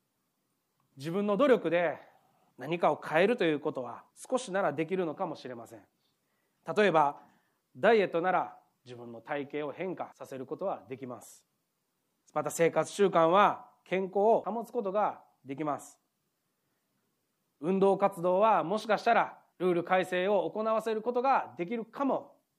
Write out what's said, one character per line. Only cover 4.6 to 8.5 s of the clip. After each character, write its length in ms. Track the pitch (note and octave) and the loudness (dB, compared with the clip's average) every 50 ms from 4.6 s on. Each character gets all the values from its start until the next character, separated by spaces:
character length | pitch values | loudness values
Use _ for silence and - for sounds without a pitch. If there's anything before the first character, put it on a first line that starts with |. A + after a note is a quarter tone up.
| F#3+ | -2
ら 100 | D#3 C#3+ | -2 -2
で 140 | C#3+ D#3+ | -2 -4
き 100 | D#3 F#3+ | -4 -2
る 80 | F#3 F3+ | -4 -4
の 100 | D#3 C#3+ | -4 -4
か 120 | - F#3+ | -6 -8
も 100 | E3+ C#3+ | -8 -8
し 100 | - - | -10 -12
れ 80 | B2+ B2 | -14 -14
ま 120 | A#2 A2+ | -14 -16
せ 100 | - A#2 | -16 -18
ん。 100 | G#2 - _ _ _ _ _ _ _ _ _ _ _ _ _ _ _ - - D#3+ | -20 -20 _ _ _ _ _ _ _ _ _ _ _ _ _ _ _ -10 -4 2
例 120 | G3 G#3+ | 2 4
え 40 | F#3+ | 4
ば、 300 | D#3+ D#3+ D3 C#3+ D3 - - _ _ _ _ _ _ _ _ _ - | 6 6 4 4 2 -4 -12 _ _ _ _ _ _ _ _ _ -6
ダ 160 | C3 D3 G#3+ A#3 | 0 4 6 6
イ 80 | G#3+ | 6
エ 40 | F#3 | 4
ッ 40 | - | 2
ト 120 | - E3 E3+ | 0 -2 0
な 100 | F#3 F3+ | 2 2
ら 260 | E3 C3+ - | 0 0 -2